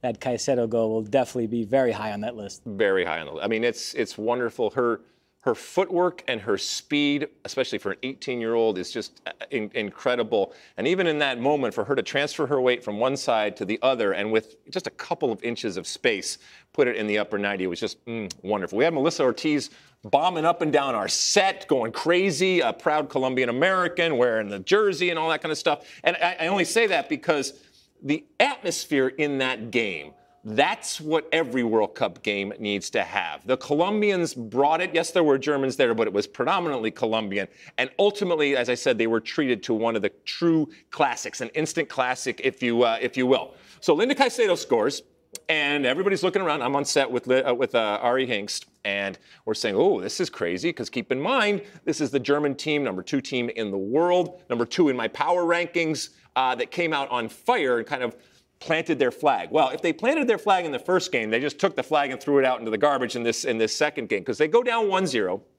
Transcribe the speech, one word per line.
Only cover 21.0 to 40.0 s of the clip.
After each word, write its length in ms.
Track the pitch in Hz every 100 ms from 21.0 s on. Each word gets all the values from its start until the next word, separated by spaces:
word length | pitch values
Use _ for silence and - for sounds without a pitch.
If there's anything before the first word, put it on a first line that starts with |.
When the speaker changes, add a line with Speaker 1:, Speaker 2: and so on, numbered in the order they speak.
| 98
Speaker 2:
set, 580 | - - - 190 190 -
going 220 | 139 113
crazy, 680 | - 160 175 196 143 190 180
a 120 | 123
proud 360 | 107 - 151 139
Colombian 400 | 139 131 127 123
American, 680 | 120 175 190 175 175 170 135
wearing 320 | 123 110 104
the 100 | 101
jersey 500 | 92 202 208 165 180
and 80 | 165
all 120 | 160
that 120 | 156
kind 80 | 160
of 60 | 151
stuff. 300 | - 143 - -
And 120 | - 175
I, 180 | 175 180
I 60 | 160
only 200 | 196 170
say 200 | 226 226
that 200 | 170 135
because 460 | 143 - 151 127 - _ _ _ _
the 240 | 135 151 - _
atmosphere 680 | 269 269 190 160 - 143 131
in 300 | 135 147 139
that 320 | 131 123 117
game, 420 | 117 110 85 71 - _ _
that's 560 | 110 107 151 220 - -
what 260 | 151 156 151
every 320 | 160 147 127
World 300 | 117 110 101
Cup 280 | - 107 87
game 300 | - 101 98 -
needs 320 | 107 101 -
to 120 | 117
have. 420 | 92 101 87 73 98
The 100 | 131
Colombians 800 | - 147 180 214 208 190 165
brought 480 | - 113 117 143 160
it. 80 | 180
Yes, 200 | 165 165
there 120 | 185
were 140 | 156 135
Germans 380 | 135 143 135 127
there, 180 | 127
but 120 | 113 107
it 60 |
was 140 | 98 104
predominantly 640 | - 131 190 175 135 110
Colombian. 580 | - 117 113 107 101 95 - - -
And 100 | 131 -
ultimately, 560 | 202 202 190 165 143
as 140 | 139 120
I 60 |
said, 240 | 123 - 117
they 80 | 113
were 120 | 113
treated 440 | 110 - 139 117
to 100 | -
one 220 | 110 113
of 60 | 113